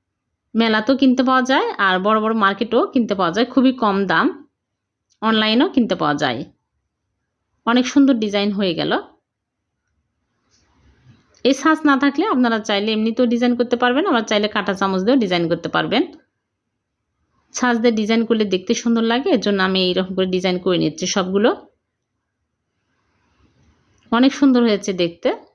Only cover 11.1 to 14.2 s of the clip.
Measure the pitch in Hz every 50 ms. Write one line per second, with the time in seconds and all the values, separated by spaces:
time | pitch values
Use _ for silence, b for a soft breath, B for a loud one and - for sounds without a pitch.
11.1 | - _ _ _ _ _ - 240 269 - - 320 311 311 320 294 277 254 277 277
12.1 | 277 - 349 440 370 254 254 233 226 220 214 - 208 202 202 220 220 220 220 226
13.1 | 226 - 254 233 240 233 247 247 247 240 240 240 247 240 254 247 247 277 359 415
14.1 | 302 233